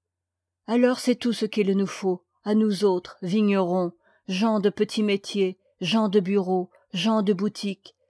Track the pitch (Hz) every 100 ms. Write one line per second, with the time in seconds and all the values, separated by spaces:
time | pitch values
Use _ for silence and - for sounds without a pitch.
0 | _ _ _ _ _ _ - 240 247 254
1 | - 240 240 220 214 - 196 196 196 -
2 | 190 180 - _ 208 214 214 185 202 185
3 | - - 185 214 208 196 175 180 180 -
4 | _ _ - 185 226 214 196 - 208 -
5 | 208 196 - 202 185 190 _ _ 180 220
6 | 214 208 180 202 180 185 180 _ _ 185
7 | 208 220 202 185 202 - 202 185 - _